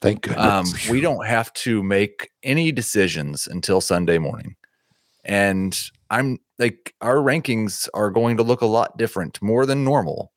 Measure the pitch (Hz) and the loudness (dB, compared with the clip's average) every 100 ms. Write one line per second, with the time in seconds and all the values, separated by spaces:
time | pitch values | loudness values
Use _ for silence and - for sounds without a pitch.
0 | 101 104 101 - 107 98 90 87 107 123 | 0 0 -4 0 0 0 -2 -4 -2 0
1 | 160 117 107 117 113 - 127 110 95 98 | 0 -2 0 -2 -2 -6 -2 0 2 2
2 | 104 - - _ 135 147 160 131 113 107 | 2 -4 -16 _ -2 0 0 -2 -2 2
3 | 92 80 71 73 - 87 - 95 - 90 | 2 0 -6 -6 -8 -6 0 0 2 0
4 | 87 85 73 60 - - _ _ _ _ | 2 2 0 -6 -12 -18 _ _ _ _
5 | _ _ - 101 98 95 95 - - _ | _ _ -2 2 2 2 -2 -4 -10 _
6 | - 113 135 123 _ - 120 - - - | -4 -2 -2 -4 _ -2 -2 -2 -18 -6
7 | 117 139 135 156 135 113 107 - - - | 0 2 2 0 0 -2 -2 -4 -6 -2
8 | 104 95 117 117 113 120 113 110 - - | 0 2 2 2 2 2 2 2 0 -2
9 | 113 92 85 - 101 117 135 139 135 143 | -4 -2 -8 -4 0 2 2 2 2 2
10 | 82 - - | 0 -6 -10